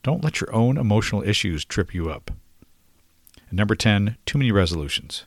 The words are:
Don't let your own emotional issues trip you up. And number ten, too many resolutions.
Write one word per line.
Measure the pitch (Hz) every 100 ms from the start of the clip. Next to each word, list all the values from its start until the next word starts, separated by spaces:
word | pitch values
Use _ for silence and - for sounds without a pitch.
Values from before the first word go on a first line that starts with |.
Don't | - 170
let | 156 -
your | -
own | 113 120 139
emotional | 117 104 107 104
issues | - 104 98 78 -
trip | - 92
you | 92 80
up. | - - - - _ - _ _ _ _ _ _ - _
And | 90
number | 104 107
ten, | 113 101 101 117 -
too | 143
many | 131
resolutions. | 101 87 82 71 - - -